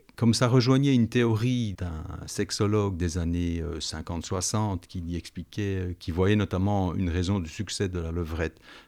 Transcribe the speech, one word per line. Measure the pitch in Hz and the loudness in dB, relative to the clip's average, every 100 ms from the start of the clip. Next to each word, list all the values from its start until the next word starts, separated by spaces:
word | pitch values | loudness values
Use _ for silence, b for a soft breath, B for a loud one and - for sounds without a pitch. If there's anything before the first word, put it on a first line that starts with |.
| _ - | _ 2
comme | 113 | 2
ça | 113 123 | 4 4
rejoignait | 127 120 131 139 131 | 4 6 4 6 4
une | 113 | 4
théorie | 123 117 110 123 123 110 92 | 4 2 2 0 0 -4 -4
d'un | 87 80 78 80 78 | -6 -6 -8 -10 -8
sexologue | - 101 - 104 107 101 87 | -4 -4 0 2 2 0 0
des | 87 90 | -2 0
années, | 85 85 87 85 | 0 0 0 -2
euh, | 80 80 | -4 -6
cinquante | - 80 76 85 - | -8 -8 -6 -8 -4
soixante | 92 - 107 107 92 - | -4 -2 -2 -2 -4 -6
qui | 92 82 85 | -10 -6 -6
expliquait, | - - 82 - 101 95 | -8 -14 -10 -6 -4 -2
euh, | 90 90 | -4 -6
qui | - | -4
voyait | 82 95 104 | 2 4 4
notamment | 98 90 98 101 90 90 | 2 2 2 2 0 0
une | 90 | 0
raison | 87 87 101 | 0 0 0
du | 78 | -2
succès | - 90 - 98 | -8 -8 -4 -4
de | 90 | -2
la | 82 | -4
levrette, | 85 80 82 80 - B B | -4 -4 -2 -4 -6 B B